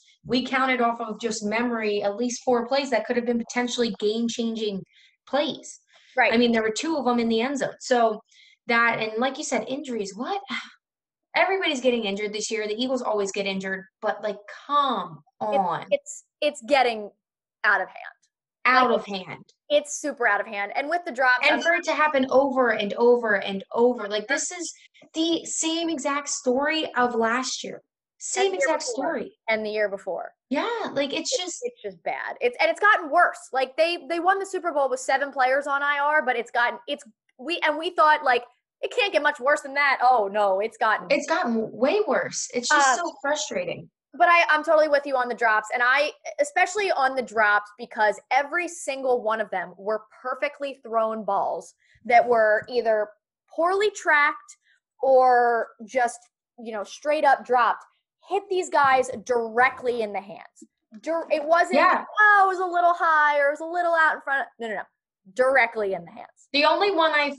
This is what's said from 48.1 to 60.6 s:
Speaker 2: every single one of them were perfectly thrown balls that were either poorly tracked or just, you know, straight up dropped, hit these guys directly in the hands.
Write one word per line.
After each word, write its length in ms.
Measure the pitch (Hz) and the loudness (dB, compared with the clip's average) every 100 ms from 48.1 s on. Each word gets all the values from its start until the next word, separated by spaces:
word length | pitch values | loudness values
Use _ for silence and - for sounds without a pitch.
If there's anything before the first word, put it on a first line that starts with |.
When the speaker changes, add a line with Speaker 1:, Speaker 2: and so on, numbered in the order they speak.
| 208 - | 0 0
Speaker 2:
every 380 | 254 277 339 339 | 0 0 -2 -4
single 540 | 339 - 269 262 247 | -8 -8 -4 0 0
one 180 | 214 220 | 0 -2
of 100 | 208 | -4
them 220 | 185 175 180 | -6 -8 -10
were 240 | 196 214 214 - | -6 -6 -6 -12
perfectly 600 | 254 262 294 285 285 254 | -10 -4 -6 -4 -10 -10
thrown 400 | 226 226 220 220 | -4 -2 0 -2
balls 500 | 196 196 147 - - - _ _ 220 | -2 -2 -2 -4 -10 -20 _ _ 2
that 220 | 240 233 | 4 4
were 360 | 233 214 214 214 | 4 4 2 0
either 400 | 247 226 214 208 - _ _ _ - | -2 0 0 -2 -8 _ _ _ -2
poorly 340 | 339 392 415 | 0 2 0
tracked 680 | 403 349 302 294 - - - _ _ _ _ | -2 0 2 2 -2 -12 -20 _ _ _ _
or 640 | 269 262 254 240 240 233 - - 214 | 4 6 6 6 4 0 -4 -10 -6
just, 340 | 254 240 - _ _ _ - | -2 -2 -4 _ _ _ -18
you 140 | 233 | -12
know, 100 | 220 | -10
straight 400 | 190 - 294 302 | -10 -8 -2 2
up 220 | 285 262 220 | 4 2 2
dropped, 400 | 247 220 - - _ _ _ - | 2 2 0 -8 _ _ _ -4
hit 160 | 381 403 | -4 -2
these 200 | 370 330 | -4 0
guys 400 | 311 277 262 254 240 | 2 4 4 2 -4
directly 800 | 185 240 226 220 254 262 247 240 | -2 -2 0 2 2 2 -4 -4
in 100 | 214 | -4
the 60 | 196 | -6
hands. 420 | - 151 - - | -10 -16 -20 -20